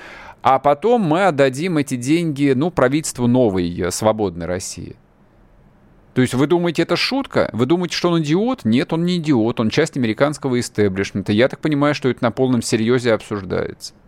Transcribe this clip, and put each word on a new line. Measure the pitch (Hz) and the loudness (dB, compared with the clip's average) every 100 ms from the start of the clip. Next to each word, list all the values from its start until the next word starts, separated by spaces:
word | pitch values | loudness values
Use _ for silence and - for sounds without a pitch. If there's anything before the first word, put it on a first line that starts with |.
| - - - - | -20 -20 -20 -2
А | 123 135 | 2 4
потом | 143 143 214 240 | 2 2 2 2
мы | 170 165 196 | 2 2 2
отдадим | 139 139 127 185 156 | 4 2 2 -2 -2
эти | 139 131 | -2 -4
деньги, | 123 165 165 139 143 127 | 0 0 0 0 0 2
ну, | 175 | 0
правительству | 160 127 151 - - 120 | 2 2 2 -4 -2 2
новой, | 127 117 95 87 87 | 4 2 2 -2 -2
э, | 90 | -4
свободной | - 110 110 98 85 85 | 0 0 0 -2 -4 -6
России. | 90 - - - - _ _ _ _ _ _ _ _ _ _ _ | -6 -8 -12 -16 -18 _ _ _ _ _ _ _ _ _ _ _
То | - | -2
есть | 127 | 0
вы | 123 147 | 0 2
думаете, | 175 175 151 | 2 0 -2
это | 160 175 | -2 -2
шутка? | - 269 262 123 - | -2 -4 -2 -2 -2
Вы | 107 127 | 0 0
думаете, | 180 175 | 0 -2
что | - 180 | -2 0
он | 170 | 0
идиот? | 147 175 233 254 | 0 0 0 -2
Нет, | 110 117 - | 0 0 0
он | 165 | -2
не | 175 180 | -2 -2
идиот. | 151 123 110 117 | 2 2 2 0
Он | 110 | 0
часть | - 160 143 | 0 0 0
американского | 117 107 143 151 135 123 | -2 0 0 0 -2 -2
истеблишмента. | 113 - 104 95 98 101 92 | -2 0 0 0 -4 -4 0
Я | 104 131 | 2 2
так | - | 0
понимаю, | 156 143 147 | -2 0 0
что | 143 135 | 0 -2
это | 117 | 0
на | 120 | -2
полном | - 131 120 | 0 0 0
серьёзе | - 113 110 127 120 | 0 0 2 2 2
обсуждается. | 104 - 104 92 90 - - - - | 0 -2 -8 -4 -4 -4 -10 -18 -20